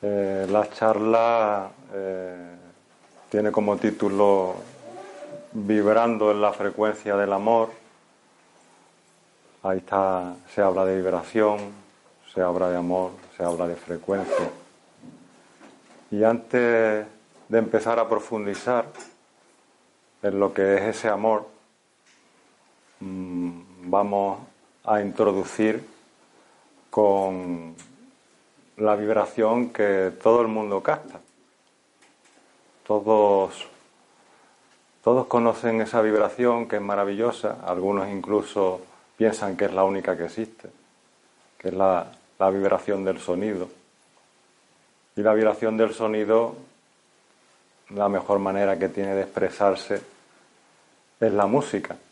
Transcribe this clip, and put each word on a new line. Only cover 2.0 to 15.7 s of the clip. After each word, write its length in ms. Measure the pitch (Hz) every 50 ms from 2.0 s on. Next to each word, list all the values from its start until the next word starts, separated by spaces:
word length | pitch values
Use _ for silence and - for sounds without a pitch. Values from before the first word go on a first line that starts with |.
| 98 95 95 92 92 92 90 90 87 87 87 87 87 87 - _ _ _ _ _ _ _ _ - - -
tiene 220 | - 104 107 107
como 260 | - - 107 104 104
título 800 | 95 - 110 104 - - 101 98 98 104 101 101 98 92 90 92 95 95 - - - - - - - - - - - - - - - - -
Vibrando 800 | - 113 101 98 107 107 104 104 107 110 117 117 117 107 107 107
en 100 | 104 104
la 120 | 104 104 101
frecuencia 640 | - 101 101 90 104 107 107 104 - - 104 101
del 160 | 101 101 98 101
amor. 380 | 98 101 110 117 113 113 113 113 - - - _ _ _ _ _ _ _ _ _ _ _ _ _ _ _ _ _ _ _ _ _ _ _ _ _ _ _ _ _ _ _ _ _ _ _
Ahí 140 | 95 95 95
está, 580 | 92 - - 98 95 95 95 92 90 90 90 - - - -
se 80 | - 101
habla 220 | 95 92 92 95
de 100 | 92 95
vibración, 640 | 95 90 92 92 87 82 - - 113 107 107 104 104 101 101 101 - - - _ _ _ _ _ _ _ - -
se 80 | 95
habla 280 | 92 90 87 90 92 90
de 80 | 90
amor, 340 | 87 87 87 90 92 92 92 92 101 - - -
se 60 | - 90
habla 240 | 87 87 85 90
de 80 | 85 85
frecuencia. 760 | 80 - - 87 82 - - 98 98 92 82 - - 87 - - - - _ _ _ _ _ _ _ - - - - - _ _ - _ _ _ _ - -